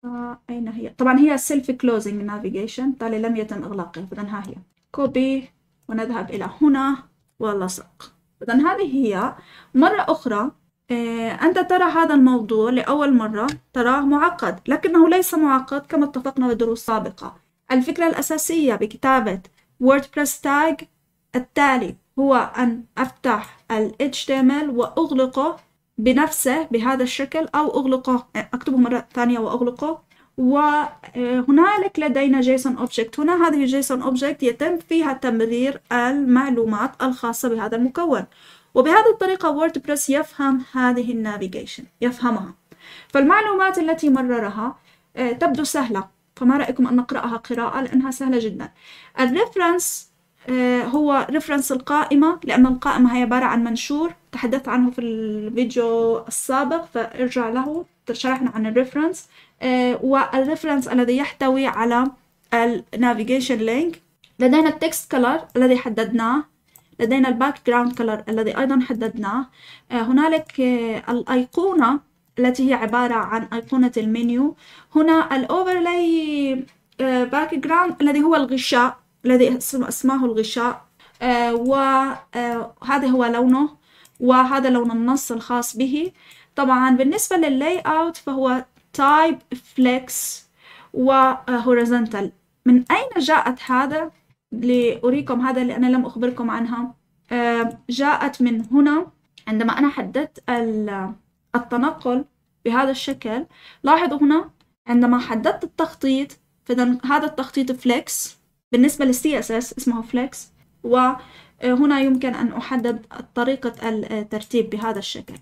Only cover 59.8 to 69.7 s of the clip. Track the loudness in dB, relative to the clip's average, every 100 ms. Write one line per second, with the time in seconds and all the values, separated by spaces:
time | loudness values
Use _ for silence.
59.8 | 0 0 0 0 2 0 0 -2 -2 -2
60.8 | 0 0 2 0 -2 -2 0 0 0 -2
61.8 | 0 0 0 -4 _ _ _ 0 0 -2
62.8 | -6 -2 0 0 0 -2 0 -2 -2 -2
63.8 | -2 -6 _ _ _ _ 4 6 4 2
64.8 | -4 -4 -4 0 2 0 -2 2 4 4
65.8 | 0 -4 -2 0 0 -2 -4 _ _ _
66.8 | _ _ 0 2 2 2 0 -2 0 2
67.8 | 0 -2 -4 -4 -4 -2 -2 -2 2 2
68.8 | 0 -2 -4 -4 -6 -4 -6 _ -20